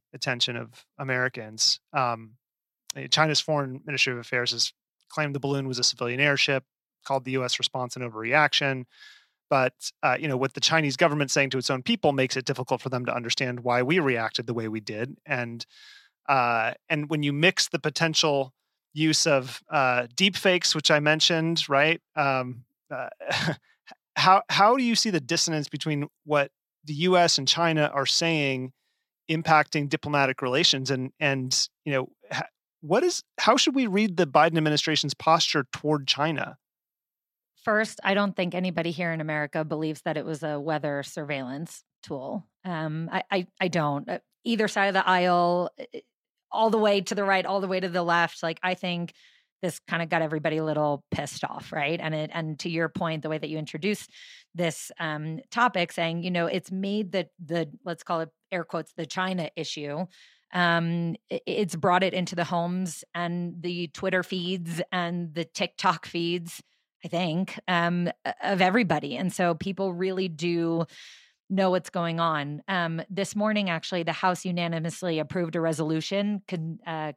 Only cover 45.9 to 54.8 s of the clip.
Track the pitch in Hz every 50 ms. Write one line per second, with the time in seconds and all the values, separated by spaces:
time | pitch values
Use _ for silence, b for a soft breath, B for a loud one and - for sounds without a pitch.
45.9 | - - - _ _ _ _ _ _ _ _ - - 208 220 226 208 220 214 208
46.9 | 202 202 180 - 208 202 202 196 190 185 185 - 196 196 196 180 190 185 185 180
47.9 | 170 180 170 170 170 170 170 160 - - - 165 165 - - 185 185 - - 180
48.9 | 175 170 175 165 b b b b b b b b b - - 170 - - _ -
49.9 | 170 165 170 156 175 165 160 151 160 156 147 160 156 160 156 156 151 151 151 147
50.9 | 143 143 _ - - - 147 - - - - - - - - - - 156 143 147
51.9 | 170 175 170 156 156 156 156 156 - 170 160 156 151 - - 175 165 165 165 151
52.9 | - - 180 160 160 151 143 156 156 151 156 147 156 156 151 - - 147 160 208
53.9 | 202 - - - B B B B B B B B - 170 175 165 151 -